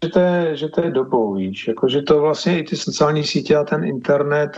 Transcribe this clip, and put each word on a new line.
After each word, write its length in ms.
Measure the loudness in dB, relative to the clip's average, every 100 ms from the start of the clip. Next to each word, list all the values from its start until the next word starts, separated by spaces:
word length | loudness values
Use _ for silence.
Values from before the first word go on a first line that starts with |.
| 0
to 60 | 2
je, 380 | 4 2 0 -2
že 120 | -4
to 160 | -2
je 60 | 0
dobou, 440 | 0 0 0 0
víš, 340 | -2 -4 -6 -6
jako, 200 | 0 0
že 140 | 2
to 180 | 2 4
vlastně 380 | 2 0 0 0
i 60 |
ty 120 | -2 -6
sociální 480 | -4 0 2 2
sítě 320 | -2 -2 2 2
a 80 |
ten 200 | 2 -2
internet, 680 | -2 -4 0 2 2 0 0